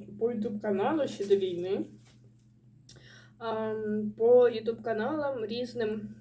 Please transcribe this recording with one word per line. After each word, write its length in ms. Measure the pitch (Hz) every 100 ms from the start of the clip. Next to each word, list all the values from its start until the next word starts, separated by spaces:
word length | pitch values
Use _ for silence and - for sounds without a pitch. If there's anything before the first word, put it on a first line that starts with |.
| - -
по 120 | 226
YouTube-каналу 760 | 220 208 208 220 196 226 311 254
ще 200 | 208 202
до 80 | 196
війни. 500 | 185 175 180 214 - - - - - - _ _ - - - - - - - -
Ам, 720 | 226 220 220 220 214 214 214 214
по 320 | 233 247 240
YouTube-каналам 960 | 226 226 226 226 214 240 311 285 254 214
різним, 640 | 233 247 233 214 214 - -